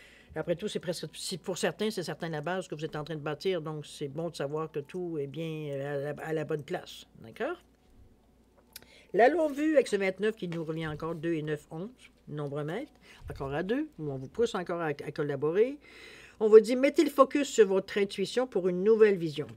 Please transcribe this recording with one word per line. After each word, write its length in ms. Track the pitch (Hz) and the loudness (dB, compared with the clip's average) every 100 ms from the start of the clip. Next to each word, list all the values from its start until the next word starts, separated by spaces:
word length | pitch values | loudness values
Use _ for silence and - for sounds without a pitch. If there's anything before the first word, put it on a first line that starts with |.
| - - - 156 | -20 -20 -12 -8
après 200 | 160 165 | -4 -4
tout, 120 | 208 | -6
c'est 120 | 190 | -6
presque, 280 | 165 165 156 | -6 -8 -10
c'est, 260 | - - 175 | -10 -10 -8
pour 180 | - 175 | -8 -4
certains, 320 | 190 - 214 | -2 -2 -4
c'est 140 | 214 | -4
certain 260 | 160 - 170 | -6 -6 -6
la 120 | 151 | -6
base 260 | 147 185 175 | -4 -6 -6
que 80 | 156 | -8
vous 100 | 156 | -8
êtes 100 | 151 | -6
en 80 | |
train 120 | 147 156 | -8 -8
de 60 | |
bâtir, 420 | 151 143 190 180 | -6 -4 -2 -2
donc 200 | 156 156 | -4 -10
c'est 240 | 147 - 143 | -12 -10 -8
bon 220 | 139 170 | -6 -8
de 60 | - | -6
savoir 360 | 139 151 160 | -6 -6 -6
que 80 | 151 | -8
tout 380 | 135 185 175 160 | -8 -8 -6 -6
est 60 | 139 | -6
bien, 440 | 143 165 156 147 | -6 -8 -6 -6
euh, 400 | 139 143 143 147 | -6 -4 -4 -4
à 20 | |
la, 100 | 143 160 | -6 -4
à 60 | |
la 120 | 160 151 | -4 -2
bonne 180 | 156 | -4
place, 440 | 139 175 - - - - | -4 -8 -8 -18 -20 -20
d'accord ? 400 | 113 113 254 359 - _ _ - - _ _ _ _ _ _ - - - - | -16 -8 -6 -6 -12 _ _ -20 -20 _ _ _ _ _ _ -20 -20 -20 -4
La 140 | 185 240 | 4 6
longue 260 | 330 311 | 6 0
vue 200 | 277 311 | 0 0
avec 140 | 294 233 | 2 2
ce 80 | 202 | 0
vingt-neuf 400 | 190 190 214 214 | -2 -2 -2 -4
qui 120 | 180 | -6
nous 160 | 165 | -6
revient 240 | 160 160 160 | -6 -6 -6
encore, 280 | 151 160 170 | -6 -6 -6
deux 180 | 165 | -4
et 80 | 160 | -4
neuf, 240 | 151 147 - | -4 -6 -8
onze, 180 | 160 202 - - _ - | -12 -12 -14 -20 _ -12
nombre 340 | 147 147 143 | -8 -8 -6
maître, 320 | 147 190 302 _ - - - | -6 -8 -10 _ -20 -20 -14
encore 260 | 147 139 | -10 -6
à 100 | 143 | -4
deux, 260 | 185 254 311 - | -2 -4 -4 -8
où 140 | 151 | -8
on 60 | 135 | -8
vous 120 | 131 | -6
pousse 240 | - 233 | -2 -2
encore 280 | 202 170 170 | -2 -4 -4
à, 80 | 160 | -4
à 220 | 147 - | -4 -6
collaborer. 680 | 151 147 139 147 180 247 285 - - - - - - | -6 -4 -2 0 2 2 0 -14 -20 -20 -20 -20 -2
On 40 | 220 | 10
vous 120 | 220 | 10
dit, 160 | 208 254 | 10 6
mettez 280 | 269 277 | 4 4
le 80 | 294 | 4
focus 360 | - 269 285 277 | 6 6 4 2
sur 200 | - 254 | 6 6
votre 320 | 190 190 208 | 4 0 0
intuition 480 | 196 - 190 247 254 | -2 -2 -4 -2 -2
pour 200 | 208 185 | 0 0
une 160 | 180 | 2
nouvelle 320 | 202 220 214 196 | 4 8 8 6
vision. 300 | 165 147 113 | -2 -6 -8